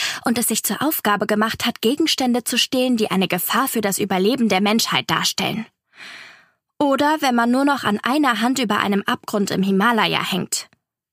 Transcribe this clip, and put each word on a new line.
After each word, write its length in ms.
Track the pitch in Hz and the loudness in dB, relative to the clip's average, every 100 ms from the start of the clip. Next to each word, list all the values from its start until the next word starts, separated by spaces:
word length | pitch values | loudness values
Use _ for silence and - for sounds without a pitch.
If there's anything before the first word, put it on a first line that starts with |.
| - - | -6 -4
und 140 | - 233 | -2 0
es 100 | 226 | -2
sich 140 | 220 | -2
zur 200 | - 226 | -4 -2
Aufgabe 440 | 285 - 220 208 208 | -2 -2 0 0 0
gemacht 380 | 208 220 - | 0 0 -2
hat, 160 | - - | -6 -2
Gegenstände 640 | 220 285 320 - 254 240 | -2 0 0 0 0 0
zu 140 | - 240 | -2 -2
stehlen, 400 | - 262 254 240 | 0 0 0 0
die 120 | 214 | 0
eine 160 | 190 185 | 0 0
Gefahr 420 | 180 - 220 262 | -2 -2 -2 -2
für 120 | 233 | -2
das 180 | 208 190 | -2 -2
Überleben 520 | 208 190 196 262 226 | -2 0 2 2 2
der 100 | 185 | 2
Menschheit 500 | 202 226 - 139 - | 2 0 0 0 0
darstellen. 560 | 165 180 - 190 175 220 _ _ - - - - - _ _ _ - | 0 -2 -2 -4 -4 -8 _ _ -20 -20 -18 -20 -20 _ _ _ -2
Oder 380 | 294 269 285 311 | 2 2 2 2
wenn 140 | 285 | 2
man 160 | 240 233 | 2 2
nur 140 | 247 | 4
noch 200 | 277 277 | 2 2
an 140 | - 202 | 0 -2
einer 400 | - 285 285 214 | 0 2 2 2
Hand 160 | 233 262 | 2 2
über 200 | 233 208 | 0 0
einem 220 | 196 202 | 2 0
Abgrund 480 | - - - 214 196 | 0 -4 -2 -2 0
im 120 | - | 0
Himalaya 600 | 190 190 214 233 175 165 | 2 2 2 2 2 0
hängt. 460 | - 180 - - - _ _ _ _ | -2 -4 -4 -6 -8 _ _ _ _